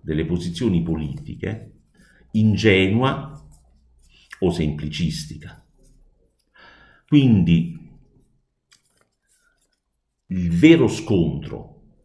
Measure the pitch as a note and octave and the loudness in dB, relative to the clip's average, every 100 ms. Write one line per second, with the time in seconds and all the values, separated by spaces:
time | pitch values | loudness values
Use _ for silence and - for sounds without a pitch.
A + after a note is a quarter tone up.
0 | C#2+ D#2 E2 F2 - - A#2+ E2+ E2 D#2+ | -6 -6 -4 -4 -6 -4 -2 0 -2 -6
1 | D2+ C2 - - F#2+ A2 - - _ _ | -6 -10 -14 -10 -10 -10 -14 -20 _ _
2 | _ _ _ G#2+ A2 F#2+ A2 F#2+ F#2 A2 | _ _ _ 0 2 2 4 4 2 2
3 | C3 - - - - - _ _ _ _ | 0 -2 -10 -18 -20 -20 _ _ _ _
4 | _ _ _ - F#2 E2+ D#2 D2 D2+ D#2 | _ _ _ -4 -4 -2 -4 -4 -10 -4
5 | E2+ - - - - - _ _ _ _ | -6 -6 -12 -16 -18 -20 _ _ _ _
6 | _ _ _ _ _ _ - _ _ _ | _ _ _ _ _ _ -20 _ _ _
7 | _ D3 C3+ G#2 E2+ E2+ E2+ - - - | _ 4 6 4 4 2 0 -10 -20 -20
8 | _ _ _ _ _ _ _ _ _ _ | _ _ _ _ _ _ _ _ _ _
9 | _ _ _ _ _ _ _ _ _ _ | _ _ _ _ _ _ _ _ _ _
10 | _ _ _ F#2 F2 E2+ D#3 E3 A2+ - | _ _ _ -4 -2 4 6 6 4 -2
11 | - G2 D#2+ C#2 - A1 - - _ _ | -2 0 0 -4 -12 -16 -16 -20 _ _